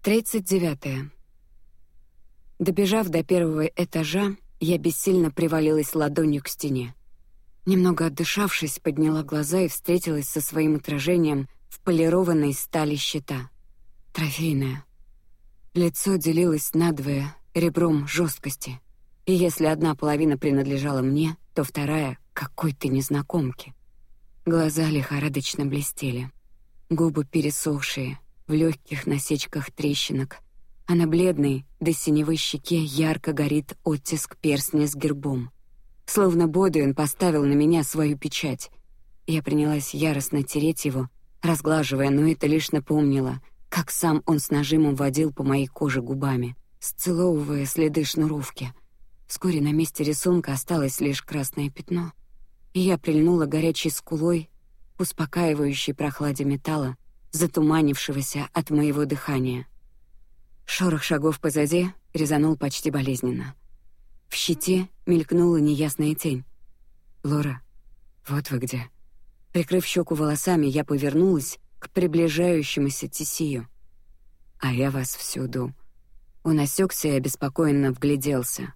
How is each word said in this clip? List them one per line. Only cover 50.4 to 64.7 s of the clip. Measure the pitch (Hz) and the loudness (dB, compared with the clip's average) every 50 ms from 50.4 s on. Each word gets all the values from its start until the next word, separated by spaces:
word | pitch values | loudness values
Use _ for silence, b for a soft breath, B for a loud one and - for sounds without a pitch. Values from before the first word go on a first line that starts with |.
| 151 - 139 | 2 -2 -4
осталось | 131 - - 170 160 139 135 - - | -6 -2 -2 0 0 0 -2 -2 -2
лишь | - 143 139 135 | -2 -2 -2 -2
красное | - - 147 147 135 - - - 143 139 | -6 -6 -6 -4 -4 -4 -4 -4 -6 -4
пятно, | - - - - 180 175 170 160 - - - _ - - - - - _ - - - | -6 -10 -6 -4 -2 -2 -2 -6 -10 -16 -20 _ -20 -20 -20 -20 -20 _ -20 -6 -2
и | 185 | 0
я | 185 190 180 | 2 2 2
прильнула | - - - 156 151 156 170 180 170 156 | 0 0 0 2 4 4 4 4 2 2
горячей | 143 151 156 160 165 160 - - 160 | 0 0 0 0 0 0 0 -4 -4
скулой | 147 - - - - 151 156 170 175 165 156 - - - _ - - - - - - | -4 -4 -8 -6 -4 -2 0 2 0 0 -2 -8 -18 -20 _ -20 -20 -20 -20 -20 -6
к | - | -6
успокаивающей | 185 - - - 160 139 - 175 175 160 151 147 147 143 139 135 - - 143 | -6 -6 -2 -4 -6 -2 0 0 2 2 2 2 0 0 0 -2 -4 -6 -4
прохладе | - 151 147 135 - 147 147 139 135 139 | -2 -4 -4 -2 -2 -4 -4 -2 -2 0
металла, | 139 139 139 - - 156 151 139 127 127 _ - - - - - - | -2 -2 -2 -2 -2 -2 -2 -2 -4 -6 _ -16 -20 -20 -20 -20 -10
затуманившегося | - 156 170 165 - 170 156 151 156 160 156 143 139 - - - 143 139 131 - - 147 139 - - | -2 0 0 0 2 2 4 4 4 4 4 2 2 -2 -4 -4 -4 -4 -4 -4 -6 -6 -8 -4 -4
от | 160 147 - | -4 -2 2
моего | 156 147 147 147 139 147 147 | 2 2 2 2 2 0 0
дыхания. | 135 151 135 - - 139 131 127 131 123 123 131 - - - - - - - - _ - - - - - - - _ - - - | -2 -2 -4 -2 -2 -2 0 0 -2 -4 -6 -8 -12 -20 -20 -20 -20 -20 -20 -20 _ -20 -20 -20 -20 -20 -20 -20 _ -20 -20 -10
Шорох | - - - 185 180 160 147 - | -8 -2 0 2 2 2 0 0
шагов | - 165 147 147 160 147 - | 0 0 2 2 2 0 2
позади | - 156 139 151 147 143 165 175 180 185 - - _ _ - | -2 0 2 2 2 2 2 2 2 0 -4 -10 _ _ -4
резанул | 156 156 143 151 147 151 156 156 | -2 0 2 2 4 4 2 2
почти | 135 - 139 - - - 156 | 0 -2 -4 -4 -2 -4 -2
болезненно. | 139 143 135 135 131 123 - 123 123 123 123 131 - - - - - - _ - - - - - - - _ | -2 -2 -2 -2 -2 -2 -2 -2 -2 -4 -8 -10 -14 -18 -20 -20 -20 -20 _ -20 -20 -20 -20 -20 -20 -20 _
В | _ - | _ -6
щите | - - 175 165 - - 185 | -4 -2 -2 -2 -2 0 0